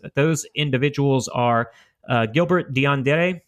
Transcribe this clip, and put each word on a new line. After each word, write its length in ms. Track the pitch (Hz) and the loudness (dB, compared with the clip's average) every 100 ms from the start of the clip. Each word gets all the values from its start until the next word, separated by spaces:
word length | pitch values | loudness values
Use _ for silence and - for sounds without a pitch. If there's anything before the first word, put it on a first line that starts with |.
| - - | -6 -2
Those 300 | 156 156 - - | 0 0 -4 -6
individuals 720 | 147 131 143 143 139 135 113 | -2 0 0 0 2 0 0
are, 440 | 131 120 117 117 - _ _ - | 0 2 2 -2 -10 _ _ -2
uh, 200 | 123 113 | 0 0
Gilbert 460 | 131 170 180 147 | 0 2 0 0
Diendéré, 680 | 131 139 139 131 156 180 175 | -2 0 0 0 0 0 -4